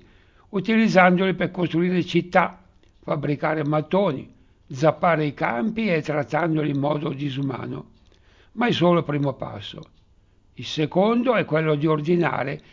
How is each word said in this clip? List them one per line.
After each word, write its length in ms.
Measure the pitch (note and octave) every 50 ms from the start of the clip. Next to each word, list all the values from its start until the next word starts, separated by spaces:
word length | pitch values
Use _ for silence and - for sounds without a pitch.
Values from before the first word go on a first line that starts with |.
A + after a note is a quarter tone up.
| _ _ _ _ _ _ _ _ _ -
utilizzandoli 840 | G#3+ F#3+ - A3+ A3 A3 A3+ G3 E3 F#3 F3+ F#3 F3+ F3 F#3+ F#3+ F3+
per 160 | F#3 F3 E3
costruire 540 | - F#3 F3 D3+ D#3 E3 F3+ F3+ F#3 F3+ E3
città, 600 | - - F3 F3 F3 - F3+ E3+ - - - - _ _ _ _ _ _ _
fabbricare 600 | - C#3+ E3 D3 C#3 C#3+ D3 - E3+ D3+ D#3 D#3 C#3+
mattoni, 680 | D3 D3+ D#3 D3+ - F#3 F#3+ G3+ F3 C3 A2+ - - - _ _ _ _ _ _
zappare 580 | - D3 B2+ D#3 D3+ D3+ - F#3+ F3 D#3+ D#3 D3+
i 80 | D3 -
campi 540 | - E3 - A#2 A#2+ A3+ G#3+ A3 A3+ A3+
e 160 | G3 E3 D#3 -
trattandoli 640 | D#3 D3 D3+ C3+ - D3+ D3+ E3+ E3 D#3 D#3 D3 D3+
in 100 | C#3 C#3
modo 300 | C#3 D3 D3+ D3 D3+ C#3+
disumano. 800 | C3+ C3 D3 C#3 B2+ C#3 C#3 C3+ B2 A2+ A#2+ B2 C3 - - - - _ _ _ _ _ _ _ _ _ _ _ -
Ma 140 | G#3+ A#3+
è 40 | A#3
solo 280 | D3+ B2 E3+ F3 E3+ E3
il 60 | -
primo 280 | D3 D3 C#3+ C#3+ C#3 B2+
passo. 480 | - B2 - A2 G#2 G2 - - - - - _ _ _ _ _ _ _ _ _ _ _ _ _
Il 120 | - A#2+
secondo 680 | - - D#3 D3+ - - F3 G3+ A3 A#3 B3 A#3+ B3+ A3+
è 120 | F#3+ C#3
quello 280 | - D3+ D#3+ D#3+ D#3 D3+
di 140 | C#3+ D#3
ordinare 760 | D#3+ D#3 D3+ D3 E3+ F3+ E3+ E3 C3+ - - B2+ C3+ - - - -